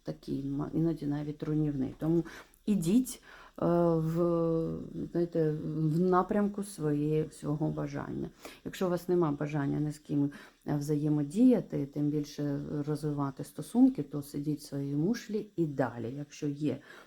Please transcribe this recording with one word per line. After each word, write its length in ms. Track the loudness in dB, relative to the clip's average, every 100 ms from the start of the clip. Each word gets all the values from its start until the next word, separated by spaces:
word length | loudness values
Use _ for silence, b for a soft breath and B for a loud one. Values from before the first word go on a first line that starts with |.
такий, 400 | -10 -10 -6 -6
ма-, 260 | -4 -4 -4
іноді 340 | 0 0 0 -4
навіть 360 | -4 -6 -6
руйнівний. 520 | -2 0 0 0 -4 -2
Тому 280 | 0 2 0 B B B 0
ідіть, 560 | 2 4 4 2 -4 B B B -2
е, 40 | 2 4 4 4
в, 200 | 2 2 2 2 2 0 -2 -4 -8 -8 -4
знаєте, 400 | -2 0 2 0 0
в 360 | -4 0 2 4
напрямку 640 | 4 4 4 2 0 -2
своєї, 680 | -8 -4 0 0 2 0 -2
свого 380 | -4 -4 -2 -2
бажання. 600 | -2 -6 -6 -6 -6 -8 -10 B B -10
Якщо 220 | -4 -2
у 20 |
вас 180 | 0 2
нема 240 | 2 2
бажання 480 | 0 -2 -2 0 0
ні 120 | -2
з 80 | -4
ким, 320 | -2 0 0 B B B -4
е, 100 | -2
взаємодіяти, 1080 | 0 0 2 2 2 6 6 6 2 -4 -4
тим 240 | -2 0
більше 520 | 0 -4 -4 -4 -4 -4 -4 -4
розвивати 560 | -2 -2 -2 -4 -4
стосунки, 600 | -10 -12 -2 6 6 4
то 180 | -4 -8
сидіть 380 | -8 -6 -4 -4
в 40 |
своїй 320 | -6 -6 -2 0
мушлі 540 | 0 0 -4 -6 -4 -2
і 100 | -2
далі. 480 | 0 -2 -2 -6 -8
Якщо 300 | -10 -6 -4
є 320 | -2 -2 -4 B B